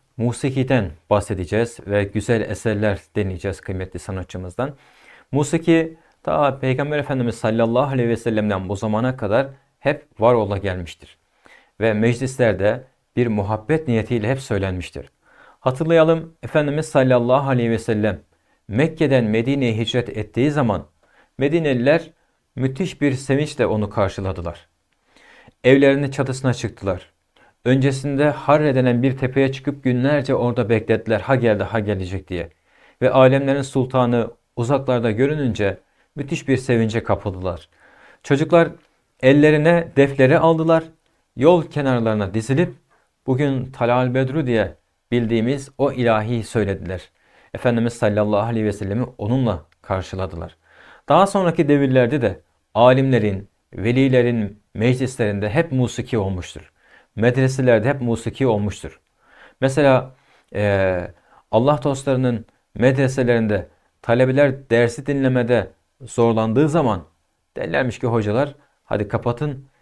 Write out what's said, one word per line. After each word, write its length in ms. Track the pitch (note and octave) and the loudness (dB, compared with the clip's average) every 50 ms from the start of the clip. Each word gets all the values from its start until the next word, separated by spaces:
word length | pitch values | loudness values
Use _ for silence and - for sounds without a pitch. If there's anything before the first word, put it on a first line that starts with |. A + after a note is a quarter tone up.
| _ _ _ - | _ _ _ -4
musikiden 760 | A2+ A#2+ A2+ - - C#3+ C3 C3+ C3 C3 C#3 B2 G2+ F2+ D#2+ - _ _ | -2 -2 -2 -2 -4 -4 -2 -2 0 0 0 0 0 -2 -8 -14 _ _
bahsedeceğiz 720 | G#2 G2+ G2 - G#2+ F#2 F#2 E2+ G#2 G#2+ A#2 A#2 - - - F#2+ | 0 0 0 -2 -6 -6 -4 -2 0 -2 -2 -2 -6 -16 -8 -2
ve 160 | G2+ G#2 G2+ | -2 -2 -2
güzel 380 | G2 - A2 G2 - A#2+ A2 | -2 -4 -6 -2 0 0 0
eserler 580 | G2+ - - - - A2+ G#2+ G2+ G#2+ G#2+ G2 G2 - _ _ | 0 -4 -6 -4 -2 -2 -2 0 0 -2 -2 -4 -8 _ _
dinleyeceğiz 460 | G#2+ G#2 F#2+ F#2 E2+ - G2+ F#2 - | -4 -4 -4 -4 -6 -6 -6 -8 -8
kıymetli 380 | - - F#2+ F#2 F#2 - - F#2 | -10 -10 -8 -8 -8 -10 -12 -14
sanatçımızdan. 760 | - - G2 F#2 F2 - - F#2 F#2 F2+ F2 - B2 D3 C#3 _ _ _ _ _ _ - - - _ _ | -10 -8 -8 -8 -10 -10 -12 -12 -12 -10 -6 -6 -6 -6 -8 _ _ _ _ _ _ -20 -20 -20 _ _
Musiki 680 | - C#3+ D3+ - - E3 E3 E3+ E3 E3 D#3+ D#3+ D#3+ _ _ _ _ _ _ | -2 -2 0 0 -2 -2 2 4 4 4 4 0 -6 _ _ _ _ _ _
ta 360 | - D#3 D#3 D3 C#3 C3 C3+ | -4 0 2 2 0 0 -2
Peygamber 400 | - C3 C3 C3 C#3+ D3 D3+ D3 | -2 -2 -2 -2 -2 -2 -2 -4
Efendimiz 360 | C#3 - D3 C3 A#2+ A#2+ A2 | -4 -2 -2 -2 -2 -2 -4
sallallahu 560 | - - A2 A2+ A2+ A#2 A2+ A#2 A#2+ C#3 C#3 | -2 -2 -2 0 2 0 2 2 0 0 0
aleyhi 180 | C3+ B2+ A#2 A#2 | 0 -2 0 0
ve 60 | A#2 | -2
sellem'den 540 | A2 - A#2+ A2 G#2+ G#2 G#2+ G2+ F#2 F#2 F#2 | -2 -2 -2 -2 0 0 0 -2 -2 -4 -6
bu 60 | G2+ | -6
zamana 420 | G2 - A2 G#2+ G#2+ A#2+ B2+ C3 - | -4 -4 -2 -2 0 -2 -2 -4 -4
kadar 300 | A#2 G2 G2+ B2 C3+ C3+ - _ _ _ _ _ | -4 -2 0 0 0 -2 -8 _ _ _ _ _
hep 280 | _ C#3 D3 - - _ _ - | _ -4 -4 -4 -8 _ _ 0
var 140 | G#2 A#2 B2+ | 2 4 4
ola 240 | A#2 G#2+ G2 G2+ G2 | 4 2 0 -4 -4
gelmiştir. 600 | F#2+ G2 F2+ F#2 F2+ D#2+ - _ - - _ _ _ _ _ _ _ _ - _ _ _ _ _ | -4 -4 -6 -6 -8 -12 -14 _ -20 -20 _ _ _ _ _ _ _ _ -20 _ _ _ _ _
Ve 140 | G#2 A2+ G#2+ | 0 0 2
meclislerde 880 | G#2+ A2 A#2 A#2+ A#2 C3+ C3 C3+ - B2+ A2+ G2 - F#2+ G#2 A2+ B2+ - _ _ _ _ _ _ | 2 2 0 0 0 -4 -8 -2 0 0 0 2 2 0 0 -2 -2 -8 _ _ _ _ _ _
bir 120 | - B2 A#2 | -2 0 0
muhabbet 600 | G#2+ G#2 G2 F#2+ A2 G#2+ - - D3+ D#3 D#3 - | 0 -2 -2 -2 -4 -6 -2 -2 -2 -2 0 0
niyetiyle 420 | A#2 A2 G#2+ - B2 A#2 G#2 A2 | 0 0 0 -2 -4 -2 -2 -2
hep 100 | C3+ C3+ | -4 -4
söylenmiştir. 720 | C3 - A2 G2 F#2 F#2+ F#2 F2+ E2+ - - C#2+ C#2 - _ _ _ _ _ _ - - _ _ | -4 -4 -4 -2 -2 -4 -4 -6 -8 -10 -12 -16 -16 -16 _ _ _ _ _ _ -20 -20 _ _
Hatırlayalım, 760 | _ C3 C3 C3+ D#3+ D#3 E3+ E3 D#3+ D#3+ E3 E3 D#3+ E3 _ _ - | _ -4 -2 -2 0 2 4 4 6 4 2 0 -2 -10 _ _ -16
Efendimiz 420 | D#3+ - D#3 D3 C#3+ C#3+ D3+ D#3 | -2 -2 0 0 0 -2 -4 -6
sallallahu 640 | - - C#3+ C3 C3 B2+ B2 A#2+ A#2+ B2+ C#3 C#3+ C3+ | 0 2 2 4 4 4 2 4 2 2 2 2 0
aleyhi 220 | C3 B2 A#2 A#2 | 0 0 2 0
ve 80 | A#2 G#2+ | 0 -2
sellem 400 | - - A2+ G#2 G#2 G#2+ G2 - - _ _ _ _ _ _ _ _ - | -2 -2 -2 0 0 -2 -2 -4 -12 _ _ _ _ _ _ _ _ -6
Mekke'den 560 | F#2+ A2+ D3+ E3 - - D#3+ C#3+ C3+ B2+ A#2 | 0 0 0 0 0 0 0 2 2 2 2
Medine'ye 540 | G#2+ G#2+ A2+ A#2+ B2+ C#3 C#3 C3+ A#2+ A2 G#2+ | 2 0 0 0 0 -2 0 0 -2 0 -2
hicret 320 | A#2 - - B2+ A#2+ - | -4 -2 -2 -4 -4 -4
ettiği 420 | - G#2+ G2+ - _ A#2 B2+ D3+ | -8 -10 -10 -6 _ 0 0 0
zaman 340 | C#3+ D3+ C#3 A2+ G2 F2 D#2 _ _ _ _ _ _ _ _ _ _ - | 0 0 0 0 -2 -2 -6 _ _ _ _ _ _ _ _ _ _ -2
Medineliler 720 | C3 C#3 D#3 E3+ D#3+ D3 C3 B2 A#2 C3+ D3+ - - - _ _ _ _ _ _ _ _ _ | -2 0 0 0 0 0 0 2 2 2 2 2 0 -6 _ _ _ _ _ _ _ _ _
müthiş 460 | B2 B2+ C3+ C3+ - F#3+ - - - | -4 -4 -4 -2 -4 -6 -6 -4 -2
bir 120 | D3 C#3+ C3 | 0 0 0
sevinçle 520 | C3 - - C#3 C#3 D3+ D3+ - - A#2+ | -2 -2 -2 -2 0 0 -4 -2 -2 0
onu 240 | F#2 G2 G#2+ G#2+ G2+ | 0 0 -2 -2 -4
karşıladılar. 800 | - A2+ G2+ F#2+ - - G2 F#2 D#2+ F2+ F2 E2+ E2 - - _ _ _ _ _ _ _ _ _ _ _ _ - - - - - _ _ - | 0 0 -2 0 -2 -4 -6 -6 -6 -6 -8 -10 -10 -12 -20 _ _ _ _ _ _ _ _ _ _ _ _ -20 -20 -20 -20 -20 _ _ 4
Evlerinin 480 | B2+ C3+ C#3 C#3+ C#3 C#3 C#3 C#3+ C3+ | 4 6 6 6 4 4 2 -2 -4
çatısına 420 | C3+ - C#3 C#3 B2+ C3 - C3 A#2+ | -2 -4 -4 -4 -4 -4 -2 -2 -2
çıktılar. 580 | - - G#2+ - - - G2 F#2 F2 - _ _ _ _ _ _ _ _ _ _ _ _ | -2 -6 -10 -10 -6 -6 -6 -6 -6 -8 _ _ _ _ _ _ _ _ _ _ _ _
Öncesinde 640 | A#2+ C3 C3+ C3 C#3 C3+ C3+ - D3 C#3 C3+ D3 D3+ | 2 2 4 2 0 0 -2 -4 -4 -2 0 0 0
har 320 | C#3+ - - - C#3+ D#3 | 0 -2 0 2 2 4
edilen 420 | D3+ D3 C3 C3 B2+ B2 A#2+ A#2+ B2 | 4 2 2 2 2 2 2 2 0
bir 140 | C#3 C3+ C3+ | 0 0 -2
tepeye 340 | - B2+ C3 C3+ C3+ C3+ | -4 -2 0 0 0 0
çıkıp 320 | C3+ - - C#3+ C#3 C#3 - | -2 -4 -8 -8 -8 -4 -2
günlerce 520 | C3 B2+ B2 B2 C#3 D3+ D3 C3+ C#3+ C3+ | -2 0 0 0 0 0 0 0 0 -2
orada 340 | - A#2+ A#2+ A#2 B2+ A#2 G#2 | 0 0 -2 -2 -2 0 0
beklediler, 500 | A#2 A2 G#2+ - A2 G#2+ - - A2+ G2+ | 0 0 2 0 -2 -2 0 -2 -2 -2
"Ha 160 | F#2 - C3+ | 0 0 0
geldi, 280 | C3 A#2+ A2+ G#2+ G2+ F#2+ | 2 4 2 2 2 -2
ha 160 | F2 G2+ A2+ | -4 -4 -4
gelecek." 480 | G#2 G2+ G#2 F#2+ F#2 F2 F#2+ F#2 D#2+ _ | -2 -2 -4 -4 -4 -6 -8 -10 -8 _
diye. 220 | F#2+ F2 D2 C#2+ _ _ _ _ _ _ _ _ _ _ | -8 -8 -8 -8 _ _ _ _ _ _ _ _ _ _
Ve 100 | B2 B2+ | 0 2
alemlerin 500 | - C3 C3 C3 C3+ C#3 C#3 C3+ C3+ C#3 | 4 6 6 6 6 4 2 0 -2 -2
sultanı 720 | C3+ C3+ - C3+ B2+ - - C3 B2 A#2+ A#2+ A#2+ A2 - - _ _ _ _ | -2 -4 -2 -2 -2 0 2 0 2 2 2 0 -2 -4 -8 _ _ _ _
uzaklarda 560 | - A#2+ A#2 C#3+ C3+ C3 C3+ B2+ A#2+ A2+ A#2 | -6 -2 0 0 -2 0 0 -2 0 0 -2
görününce 640 | G#2+ G#2 C3 C#3+ D3+ D#3 C#3+ B2 G#2 - G#2 G2 F#2 - _ _ _ _ _ _ _ | 0 0 0 0 0 -2 -2 -4 -2 -2 -2 -2 -2 -4 _ _ _ _ _ _ _
müthiş 320 | D3 C3+ C#3 E3+ D#3 - - | -12 -8 -8 -8 -8 -2 -2
bir 100 | C3+ B2+ | -2 -2
sevince 460 | B2+ - B2 A2+ A2+ A2 G#2+ A#2 G#2+ | 0 0 0 2 2 0 -2 -4 -2
kapıldılar. 640 | - G#2+ F#2+ - G#2 F#2 F2+ F2+ F#2 E2+ E2+ - _ _ _ _ _ _ _ _ - - _ _ | -2 -4 -4 -2 -8 -8 -6 -6 -6 -6 -8 -12 _ _ _ _ _ _ _ _ -20 -20 _ _
Çocuklar 460 | - D3 C#3 D#3+ - E3+ E3+ E3 E3+ - - _ _ _ _ _ _ _ _ | -2 0 0 2 2 4 4 4 2 -2 -12 _ _ _ _ _ _ _ _
ellerine 680 | - C3 C#3 D3 D3 D3+ D3+ D3+ D3+ E3 E3+ E3+ E3 - - | 4 6 6 8 6 6 4 4 4 4 4 2 0 0 2
defleri 440 | C3+ C#3 C3+ C#3 C3+ C3 C3 D3+ E3 | 2 2 2 4 2 4 4 4 4
aldılar, 440 | D#3 E3 E3 D#3+ D#3+ E3 E3 E3 D#3+ - _ _ _ _ _ _ _ _ _ | 4 4 2 2 2 2 2 2 2 -4 _ _ _ _ _ _ _ _ _
yol 280 | A#2 B2 D#3 F3+ E3+ D3+ | 2 4 4 4 4 2
kenarlarına 720 | - - D3 C#3 C3+ B2+ A#2+ A2+ A2+ A2 G#2+ G2+ F#2+ F#2 | -2 -6 -4 -2 0 0 0 0 0 0 -2 -2 -2 -4
dizilip 400 | A2+ A2 - C3+ C3+ F3+ F3 - - _ _ _ _ _ _ _ _ _ - | -6 -2 -2 0 0 0 -2 -4 -14 _ _ _ _ _ _ _ _ _ -4
bugün 380 | C3 B2+ D3 C#3+ C3+ C3 C3+ | -2 0 0 -2 -2 -4 -6
Talal 480 | C3 C3 - B2 A#2 A#2+ B2 B2+ C3 B2+ | -8 -6 -4 -2 0 0 0 0 0 0
Bedru 340 | B2+ C3 C3 B2+ D#3+ D3 B2 | -2 -2 -2 -2 -4 -2 0
diye 260 | A#2+ A2 G2+ E2+ - _ _ _ _ _ _ _ | 0 0 0 -2 -6 _ _ _ _ _ _ _
bildiğimiz 580 | A#2+ A#2+ A#2+ G#2+ A#2 A2+ A2 A#2+ C#3 C#3 C#3 - _ - | -2 -2 0 0 0 0 0 0 -2 -4 -6 -14 _ -2
o 140 | C#3 C#3 | -2 -2
ilahi 520 | A#2 A#2+ B2 A#2 A2+ G#2+ G#2+ A2 B2 A#2 G#2 | 0 0 0 0 0 0 0 -2 -4 -6 -6
söylediler. 680 | - - A#2 G#2 G2 G2 F#2 F2+ E2+ F#2 F2 - _ _ _ _ _ _ _ _ _ - | -4 -2 -2 -2 -2 -4 -6 -6 -10 -10 -10 -12 _ _ _ _ _ _ _ _ _ -16
Efendimiz 400 | - - B2+ A#2+ A#2 A2+ A#2+ A#2 | -4 -2 0 0 0 0 -2 -2
sallallahu 520 | - - G#2+ G#2 G#2+ G#2+ G#2 G#2+ G2+ G#2 | -2 -2 0 2 0 0 0 0 0 0
aleyhi 200 | A#2 A#2 A2 A2 | -2 -2 -2 -2
ve 80 | G#2+ G2+ | -2 -4
sellemi 320 | G#2 - F#2+ G2+ A2+ B2+ - - - | -4 -6 -4 -4 -4 -4 -6 -8 -10
onunla 480 | - G#2 B2 C3+ C3 A2+ F#2+ E2 - _ _ _ | -4 -2 -2 0 0 0 -2 -4 -8 _ _ _
karşıladılar. 760 | _ - G2 F#2+ F#2 - - F#2+ F#2 F#2 F#2 E2+ E2+ F2 - _ _ _ _ _ - - - - _ - | _ -6 -6 -6 -4 -6 -8 -8 -8 -8 -8 -10 -12 -12 -16 _ _ _ _ _ -20 -20 -20 -20 _ 2
Daha 180 | C#3 E3 G3 G3 | 4 4 4 4
sonraki 400 | - G3+ F#3 E3+ E3 - E3 C#3+ | 2 0 0 0 0 0 2 2
devirlerde 540 | D3 C#3+ C#3 C3+ B2+ C3 B2 A#2 C3+ D3+ | 4 2 4 4 4 4 2 2 0 0
de 180 | A#2 G2+ F2 - _ _ _ _ _ _ _ | 0 -2 -2 -4 _ _ _ _ _ _ _
alimlerin, 720 | G#2+ A#2 B2+ B2+ C3+ C3+ C3+ B2+ A#2 G#2+ G#2 G2 F#2+ G2 - _ _ _ _ - | 4 6 6 6 6 2 2 2 2 2 0 -2 -4 -10 -14 _ _ _ _ -12
velilerin 920 | - F#2 A2 B2 C3 C3+ C3+ B2+ B2+ A#2+ A#2+ A#2+ A#2 G#2+ G2 - _ _ _ _ | -4 -2 0 2 2 2 4 4 4 2 2 0 0 -2 -4 -6 _ _ _ _
meclislerinde 760 | G2 G#2+ B2 B2+ B2+ C3+ B2 - - A#2+ G#2+ G2+ G2+ G2+ G#2 | -2 0 0 2 0 -2 -6 -2 -2 -2 -2 -2 -2 -4 -2
hep 220 | G2 D#3+ E3+ E3 | 0 -2 -2 0
musiki 460 | C3+ C3 B2 A2 - - A#2 - - A2+ | 0 -2 -2 -2 -2 -6 -8 -4 -2 -2
olmuştur. 540 | G2 F#2+ F#2+ F2+ F2 - - - - _ _ _ _ _ _ _ _ _ _ | -2 -2 -4 -6 -8 -12 -16 -18 -20 _ _ _ _ _ _ _ _ _ _
Medreselerde 760 | - G#2+ B2 B2 C3 C3 C3 C3 - C3 B2 A#2 A2 G2+ B2+ | 0 0 2 2 2 0 0 0 2 2 4 4 4 2 0
hep 120 | C#3+ C3+ | -2 0
musiki 460 | B2 A#2+ A2+ A2 - A2+ - - C3+ C3 | -2 -2 -2 -2 -4 -8 -4 -2 0 0
olmuştur. 520 | A2 G#2 G2+ G#2 - - - D#2+ - _ _ _ _ _ _ _ _ - - - _ _ | 2 0 -2 -4 -6 -8 -14 -16 -16 _ _ _ _ _ _ _ _ -20 -20 -20 _ _
Mesela, 540 | C3 C3+ C3 D#3 D3 C#3 C3 B2 A#2+ - - _ _ _ _ _ _ _ - | -2 0 2 4 4 4 4 4 2 -4 -14 _ _ _ _ _ _ _ -6
e, 520 | G2+ G#2 G2+ G2+ G2 F#2+ F#2 F#2 F2+ F2 F2 - _ _ _ _ _ _ _ | -2 0 2 2 2 2 0 0 -2 -4 -8 -12 _ _ _ _ _ _ _
Allah 280 | - A2 A#2+ C#3 D3 D3 - | 0 2 2 2 0 0 0
dostlarının 640 | D3+ C#3 C3+ - C#3+ C3 C3 C3 B2+ A#2+ A2 - _ _ _ _ _ _ | -4 -4 -2 -2 -2 0 0 0 0 -2 -2 -6 _ _ _ _ _ _
medreselerinde 920 | - A2+ C3 C3+ C3+ C#3 B2+ C3+ - B2+ A#2+ A#2+ A#2 A2+ G#2+ G#2 G2 - - _ _ _ _ _ _ | 2 2 2 4 4 0 0 2 0 2 2 2 2 2 0 0 -2 -4 -8 _ _ _ _ _ _
talebeler 680 | - - A#2 A#2+ B2+ C3 C3 C#3 D3 C#3 C3+ C3+ - _ | -2 0 2 2 2 2 4 2 2 2 2 -4 -2 _
dersi 360 | A#2 A#2 A#2+ A#2 - - C3+ | 2 2 4 2 0 -4 -6
dinlemede 640 | C#3+ C#3+ C#3 C3+ C3 B2+ B2+ B2 A#2 B2 A2+ F#2+ - - _ _ _ _ _ C3+ | -4 -2 0 0 2 2 0 2 2 0 0 0 -4 -12 _ _ _ _ _ -20
zorlandığı 640 | A2+ - - A#2 A#2 A2+ A2+ A2 A2 A2 B2 D3+ D#3 | -10 0 2 2 2 2 2 0 0 2 2 2 2
zaman 340 | C#3+ E3+ D3 A#2+ G#2 F2+ D#2+ _ _ _ _ _ _ _ _ _ _ - | 2 0 0 0 -2 -2 -6 _ _ _ _ _ _ _ _ _ _ -10
derlermiş 420 | - - D#3+ C#3+ C3+ B2 G#2+ - | -8 -4 -2 -2 -2 -2 -4 -4
ki 80 | - B2 | -4 -2
hocalar, 480 | A#2 A#2 G#2+ G#2 G#2 A#2+ C#3+ C#3 C3+ _ _ _ _ _ _ | 0 0 0 0 0 -2 -2 -2 -6 _ _ _ _ _ _
"Hadi 220 | _ - G#2 G#2 - | _ -4 -4 -4 -4
kapatın, 580 | - A2 - A#2 A#2+ - D3+ D3 C#3 C3+ - _ _ _ | -4 -4 -4 -4 -4 -4 -6 -6 -6 -10 -14 _ _ _